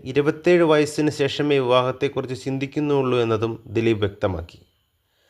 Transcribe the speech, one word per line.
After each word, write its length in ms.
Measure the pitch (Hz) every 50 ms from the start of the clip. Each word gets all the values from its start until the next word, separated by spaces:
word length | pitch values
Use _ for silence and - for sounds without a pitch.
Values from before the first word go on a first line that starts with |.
| -
ഇരുപത്തേഴ് 600 | 131 127 147 139 151 156 156 - 175 180 175 170
വയസ്സിന് 480 | 156 156 151 151 147 - - 151 151
ശേഷമേ 460 | 147 - 143 135 - - 147 147 147 135
വിവാഹത്തെക്കുറിച്ച് 760 | 131 120 127 127 127 127 127 - 143 139 - 131 127 123 127 123
ചിന്തിക്കുന്നുള്ളൂ 800 | - 139 131 135 139 135 - 151 147 147 143 139 131 127 123 123
എന്നതും 340 | 117 113 113 104 113 113 113 - -
ദിലീപ് 340 | - 101 113 113 117 113 101
വ്യക്തമാക്കി. 580 | 104 98 - - - 98 92 82 85 - - - _ _ _ _ _ _ _ _ _ _ _ _ _